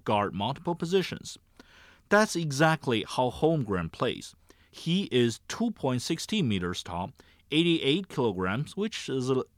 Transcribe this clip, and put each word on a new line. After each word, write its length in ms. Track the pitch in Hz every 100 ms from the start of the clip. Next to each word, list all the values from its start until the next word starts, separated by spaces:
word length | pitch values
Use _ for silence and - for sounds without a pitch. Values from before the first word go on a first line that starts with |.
| -
guard 300 | 104 98 90
multiple 400 | 107 143 170 170
positions. 640 | 170 190 175 - - - _ - - - - - -
That's 260 | 208 214 170
exactly 680 | 160 135 160 160 - 110 -
how 240 | - 127
Holmgren 600 | - 156 160 104 92 82
plays. 440 | - 123 - - - _ - _
He 340 | - - 180 196
is 340 | 127 120 110 -
two 240 | - 233
point 320 | - 135 123
sixteen 440 | - 165 - 214 135
meters 360 | 101 87 90
tall, 280 | - 87 92 - - _ -
eighty-eight 560 | 156 170 165 135 165 190
kilograms, 680 | - 120 92 92 113 147 -
which 320 | 214 - -
is 220 | 135 127
a, 120 | 127 -